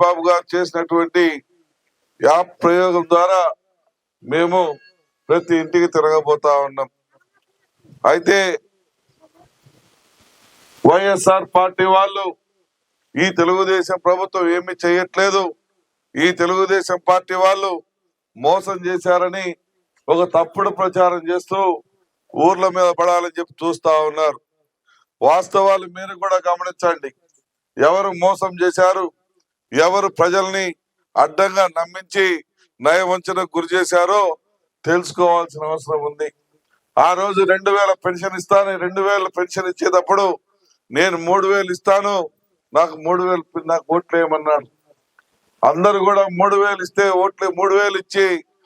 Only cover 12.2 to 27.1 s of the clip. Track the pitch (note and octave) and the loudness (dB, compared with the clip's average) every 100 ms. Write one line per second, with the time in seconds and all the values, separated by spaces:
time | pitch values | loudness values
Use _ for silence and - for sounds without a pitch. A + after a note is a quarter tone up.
12.2 | F#3+ - _ _ _ _ _ _ _ B2+ | -8 -10 _ _ _ _ _ _ _ -2
13.2 | F#3 F#3+ E3+ F#3 F#3+ F#3+ F3 F#3 F3+ F#3 | -2 0 0 0 0 0 -2 -2 0 0
14.2 | F#3+ F#3+ F3 F3 F3+ F3 F3 F3 F3+ - | -2 -4 -2 -2 -6 -6 -2 0 -2 0
15.2 | G3 G3 F3+ - _ _ _ _ _ - | 0 0 -2 -8 _ _ _ _ _ -2
16.2 | E3 F3+ F3 F#3 F#3+ F#3+ F3 F3+ - F#3 | -2 0 0 0 0 0 -2 -6 0 0
17.2 | F#3 F#3 F#3+ G3 G3 E3+ - _ _ _ | 0 0 0 0 -4 -8 -12 _ _ _
18.2 | _ A2 C3+ F#3 F#3 F#3+ F3 F3+ F#3 F3+ | _ -6 0 0 -2 -8 -6 -4 0 0
19.2 | F3+ F#3+ F3+ E3+ _ _ _ _ - D#3+ | 0 -6 -8 -10 _ _ _ _ -2 0
20.2 | F3 E3 E3 F#3+ G3 G3 F#3+ F#3 F3+ F3 | 2 0 -2 -2 -4 -2 -4 2 0 0
21.2 | E3 F3 - F#3+ F#3+ D#3+ _ _ _ _ | -4 -6 -4 -2 -2 -2 _ _ _ _
22.2 | _ - D#3+ F#3 F#3 F3+ F3+ E3+ F3 F3 | _ 0 2 2 0 2 0 2 0 0
23.2 | F3 E3+ E3+ - E3 E3+ E3 D#3 D#3 D3+ | -2 -8 -12 -6 -6 -2 0 0 0 -2
24.2 | D#3 C3+ _ _ _ _ _ _ _ - | -2 -4 _ _ _ _ _ _ _ -2
25.2 | B2 E3+ F#3 G3 G3 G3 F#3 F3 F#3+ F#3 | 2 2 0 0 2 2 -2 -16 -14 -8
26.2 | F#3+ F#3 F3+ F3 F3+ F3+ F3 E3 C#3 | -2 -2 0 -4 -4 -4 -2 -2 -8